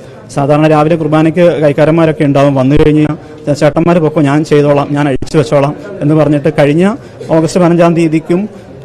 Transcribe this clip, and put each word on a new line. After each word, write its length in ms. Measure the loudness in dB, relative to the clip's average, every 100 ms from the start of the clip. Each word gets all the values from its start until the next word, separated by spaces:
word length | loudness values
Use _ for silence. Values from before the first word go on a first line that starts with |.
| -20 -20 -12
സാധാരണ 380 | -6 0 2 2
രാവിലെ 280 | 2 2 0
കുർബാനയ്ക്ക് 640 | 0 0 0 2 2 2
കൈക്കാരന്മാരൊക്കെ 640 | 0 2 2 2 0 0
ഉണ്ടാവും, 300 | 0 2 2
വന്നു 220 | 2 2 2
കഴിഞ്ഞാൽ, 800 | 2 2 0 -4 -12 -12 -6
"ചേട്ടന്മാർ 440 | 0 0 0 0 0
പൊക്കോ, 220 | 0 0
ഞാൻ 240 | 0 0
ചെയ്തോളാം, 440 | 0 0 2 0 -2
ഞാൻ 180 | -2 -2
അഴിച്ചു 300 | -4 -2 -2
വെച്ചോളാം" 360 | 0 0 0 -4 -12 -6
എന്ന് 140 | 0
പറഞ്ഞിട്ട് 380 | 2 2 0 -2 0
കഴിഞ്ഞ 360 | 0 2 0 -2 -10 -16 -2
ഓഗസ്റ്റ് 300 | -2 0 0
പതിനഞ്ചാം 340 | 0 2 2
തീയതിക്കും, 540 | 2 0 -2 -2 -4 -4 -12 -20 -18